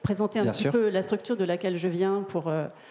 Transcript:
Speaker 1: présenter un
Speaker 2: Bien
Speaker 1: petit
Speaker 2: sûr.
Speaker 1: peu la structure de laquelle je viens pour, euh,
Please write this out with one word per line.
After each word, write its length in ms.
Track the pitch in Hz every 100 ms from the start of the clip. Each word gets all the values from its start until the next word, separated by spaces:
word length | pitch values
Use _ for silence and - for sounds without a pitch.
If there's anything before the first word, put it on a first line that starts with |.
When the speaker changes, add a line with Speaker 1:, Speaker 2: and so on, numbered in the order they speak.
Speaker 1:
présenter 360 | - 196 208 226
un 40 |
Speaker 2:
Bien 80 | 226
Speaker 1:
petit 100 | 208
Speaker 2:
sûr. 100 | 143
Speaker 1:
peu 160 | 240 214
la 140 | 190
structure 340 | 190 202 - 233
de 60 |
laquelle 320 | 180 175 190 175
je 120 | 180
viens 340 | 170 190 202
pour, 240 | 196 170 160
euh, 200 | 156 143 - -